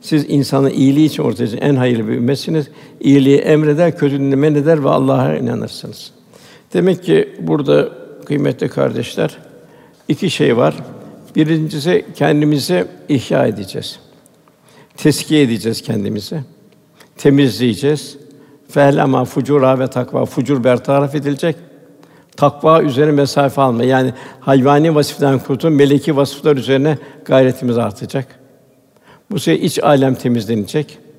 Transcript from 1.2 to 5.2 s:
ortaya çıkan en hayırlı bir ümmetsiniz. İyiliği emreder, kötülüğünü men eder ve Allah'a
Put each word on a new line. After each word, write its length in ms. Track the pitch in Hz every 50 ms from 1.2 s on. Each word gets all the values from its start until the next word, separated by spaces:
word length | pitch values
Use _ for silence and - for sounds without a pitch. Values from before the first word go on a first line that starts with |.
| -
ortaya 240 | 123 113 98 123
çıkan 220 | 117 107 - - 147
en 80 | 143
hayırlı 320 | 131 127 127 123 113 110 107
bir 40 | 120
ümmetsiniz. 580 | 123 120 123 139 131 - - 165 156 143 - - - - - - -
İyiliği 380 | - 139 139 139 135 135 139 143
emreder, 600 | - - 156 151 156 151 147 147 175 170 160 170
kötülüğünü 380 | 151 143 135 143 139 139 139
men 180 | 135 143 156 151
eder 300 | 147 139 156 165 156 139
ve 40 | 139
Allah'a 460 | 156 151 135 131 135 135